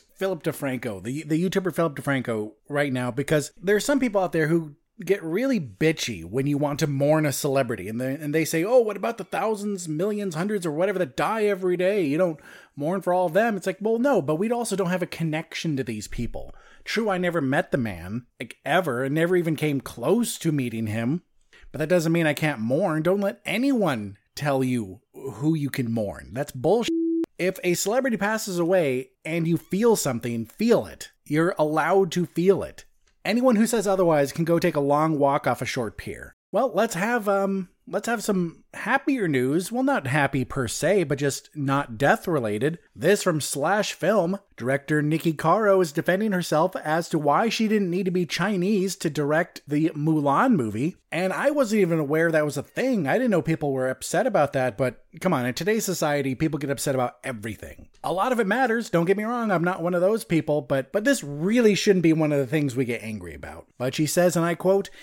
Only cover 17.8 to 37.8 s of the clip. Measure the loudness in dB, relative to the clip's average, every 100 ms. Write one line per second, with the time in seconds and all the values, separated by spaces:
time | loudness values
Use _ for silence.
17.8 | -2 -6 -8 -10 -10 -14 -14 -10 0 0
18.8 | 2 -2 -2 0 2 2 0 0 0 -2
19.8 | -4 -6 0 2 0 -2 -2 0 -2 -4
20.8 | -4 -2 -2 -2 _ _ _ -20 -14 -6
21.8 | 2 2 4 2 2 0 -2 -2 0 0
22.8 | 0 0 0 0 -2 -4 -6 -2 0 2
23.8 | 0 -2 -6 -14 _ -6 -2 0 0 0
24.8 | -4 -10 _ -14 -12 -4 0 0 -2 -4
25.8 | -2 -2 -4 -8 -12 -10 -8 -4 0 2
26.8 | 0 -2 -2 -2 -4 -4 -4 -2 -2 0
27.8 | 0 0 0 -2 -2 -2 -4 -2 2 2
28.8 | 2 -2 -6 _ -6 -2 0 0 0 2
29.8 | 4 4 0 -4 -4 -6 -6 -2 2 2
30.8 | 2 -12 -18 _ -4 0 0 0 0 2
31.8 | 2 4 2 0 -2 2 4 4 0 -12
32.8 | -20 _ _ _ -2 2 4 4 4 2
33.8 | 0 2 4 4 2 0 0 2 2 2
34.8 | 2 2 2 4 2 2 0 -2 -4 -4
35.8 | -6 -6 -12 -12 -14 _ -4 -2 0 0
36.8 | 0 0 -2 0 0 0 0 -2 -6 _